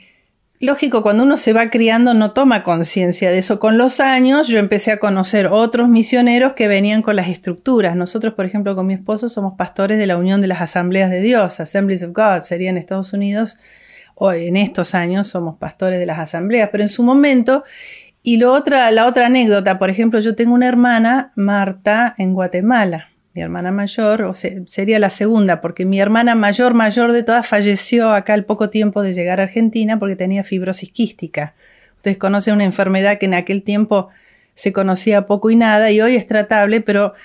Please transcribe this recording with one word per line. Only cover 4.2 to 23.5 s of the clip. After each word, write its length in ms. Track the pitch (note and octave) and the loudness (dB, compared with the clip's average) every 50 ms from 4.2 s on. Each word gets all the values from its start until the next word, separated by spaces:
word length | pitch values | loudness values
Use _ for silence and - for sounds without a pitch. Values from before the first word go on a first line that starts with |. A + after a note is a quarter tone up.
| B3+ B3+ C4+ D4 D#4 A#3+ | 4 4 4 2 2 2
yo 100 | A3+ G#3+ | 2 0
empecé 340 | G3+ G3 G#3+ G3 - A3+ | 2 2 0 0 0 0
a 60 | G#3+ G#3 | -2 0
conocer 480 | - G#3 G3 F#3+ F#3+ - - G#3 F#3+ | 0 -2 0 0 -2 0 0 0 2
otros 420 | F3 F#3+ A3 A#3 A3+ A3+ A#3+ A#3+ A#3+ | 2 2 2 2 2 2 2 4 4
misioneros 640 | A#3 A3+ A3 - B3 B3 B3 A#3+ A#3+ A#3+ C4 C4+ | 4 4 4 2 2 2 4 4 4 4 2 2
que 160 | C4 - A3+ G#3 | 0 0 0 2
venían 340 | G3+ F#3+ G3+ G#3 G#3+ A3 | 2 2 2 2 0 0
con 140 | A3 A3 G#3 | 0 0 0
las 120 | G3 F3+ F#3 | -2 -2 -4
estructuras. 680 | F3 - - F#3 F3 - - C4 C4 A3+ G3+ E3+ E3+ | -6 -6 -6 -8 -8 -6 -2 0 2 2 2 2 0
Nosotros, 380 | F3+ F3 F3+ - A3+ A3 A3+ A3 | -2 -4 -4 -4 -4 -4 -4 -4
por 100 | - F#3+ | -4 -6
ejemplo, 320 | F#3 G3+ G#3 G3 G3+ G3 | -4 -4 -4 -4 -4 -4
con 100 | F#3 F#3 | -2 -2
mi 80 | F#3+ F#3+ | -4 -4
esposo 340 | F#3+ F#3+ - G#3+ G#3 A#3+ A#3 | -4 -4 -6 -6 -4 -4 -6
somos 260 | - G#3+ G3 F#3+ F#3+ | -6 -6 -6 -6 -6
pastores 420 | - F3+ - - - G3 G3 G#3+ G#3+ | -6 -8 -8 -4 -4 -2 0 0 0
de 80 | G#3 | 0
la 100 | F#3+ F3 | 0 0
Unión 240 | F3 F3 F#3+ G3 G3+ | 0 0 0 0 0
de 60 | G3 | 0
las 140 | F#3 F3+ E3 | 0 -2 -4
Asambleas 500 | E3+ - - F3+ F3 F3+ F#3 F#3+ F#3+ F#3 | -4 -4 -4 -4 -2 -2 0 0 0 0
de 100 | F#3 F3+ | 0 0
Dios, 380 | G3 A#3 B3 A3+ G3 F3+ - - | 0 2 2 2 2 0 -4 -8
Assemblies 440 | D#3+ - - G3 G3 G3 F#3+ F3 | -10 -4 -2 -2 0 0 -2 -4
of 100 | F3 E3+ | -6 -6
God, 300 | F3 - A3 G#3 F#3+ E3+ | -2 0 2 2 2 0
sería 280 | E3 - F3 E3+ F#3 F#3 | -2 -6 -6 -4 -4 -4
en 60 | F#3 | -4
Estados 360 | F3 F3+ - F#3+ F#3+ F#3+ F#3+ | -4 -6 -6 -8 -8 -6 -6
Unidos, 460 | G3+ G3+ G3+ G3+ G3+ G#3+ A3+ G#3+ - _ _ - _ _ _ - - - - _ _ | -6 -4 -4 -2 -2 -2 -4 -4 -6 _ _ -20 _ _ _ -20 -20 -20 -20 _ _
o 180 | - G3 F#3+ | -2 -2 -2
en 240 | F3 E3+ E3+ F3 F3 | 0 -2 -4 -2 -2
estos 380 | G3 G#3 B3 - - F3 - - | 0 -2 -2 -2 -6 -6 -4 -4
años 340 | F3+ E3+ F3 F#3 G3 G3+ - | -4 -2 -2 -2 -4 -4 -4
somos 280 | - F3+ E3+ D#3+ D#3 | -6 -8 -8 -8 -10
pastores 420 | - - D3+ - - F#3+ F#3 F#3 F3+ | -12 -14 -14 -8 -6 -4 -4 -2 -4
de 80 | F3 | -4
las 120 | F3 D#3 E3 | -6 -6 -8
asambleas, 500 | D#3+ D#3 - E3 F3 G3+ A#3 A#3+ G#3+ G#3 | -8 -8 -8 -6 -4 -2 0 0 0 0
pero 140 | - G3+ G#3 | -2 -2 -2
en 40 | G#3 | -2
su 140 | - - | -2 0
momento, 640 | A#3+ A#3+ C4 C#4+ C#4+ C#4+ C4+ B3 A3+ C4 C4 C#4+ C#4 - - - - - - - - _ _ _ | 0 2 4 4 4 4 2 2 2 2 0 -2 -2 -8 -20 -20 -20 -20 -20 -20 -20 _ _ _
y 140 | - A#3+ A#3 | -2 0 2
lo 160 | A3+ A#3+ B3 | 2 4 4
otra, 380 | C4 D4 D4 C#4+ C#4+ C4 B3 A3+ | 2 2 2 2 2 2 2 4
la 140 | A3 A3 A3+ | 4 4 2
otra 200 | B3 A#3 B3 A#3+ | 2 2 2 2
anécdota, 520 | A#3+ B3+ B3+ A#3+ A3 G3+ G3+ F#3+ G3 F#3+ F#3 | 4 4 2 4 2 2 2 2 0 0 0
por 120 | F#3+ F#3 | 0 -2
ejemplo, 300 | F#3+ G3+ A3+ A3+ A3 A3 | 0 0 0 0 2 0
yo 160 | G#3 A3+ G#3+ | 0 0 0
tengo 160 | - A#3 A#3 | 0 0 2
una 160 | A#3+ B3 B3 B3 | 2 2 2 2
hermana, 640 | B3 A#3+ A#3+ B3 A#3+ A3+ A3+ A3+ B3 C4+ C4+ - - | 2 2 2 2 2 2 2 2 2 0 -2 -4 -4
Marta, 800 | G#3+ G3 G3+ G3+ G3+ G3 F#3+ F#3+ F#3+ - G#3 G#3+ A3+ A#3+ A#3+ A#3+ - | -2 -2 0 0 0 -2 -2 -4 -4 -2 0 0 2 0 -2 -2 -2
en 160 | F#3+ F#3 F#3 | -2 -2 0
Guatemala. 760 | F#3 F#3 F3+ F3+ F3+ F#3+ A3+ B3+ A#3 G#3 F#3 E3 D#3 - _ _ _ _ _ - | -2 -2 -2 -2 -2 0 2 2 2 0 0 -4 -6 -12 _ _ _ _ _ -12
Mi 60 | E3+ | -12
hermana 320 | E3 E3 | -10 -8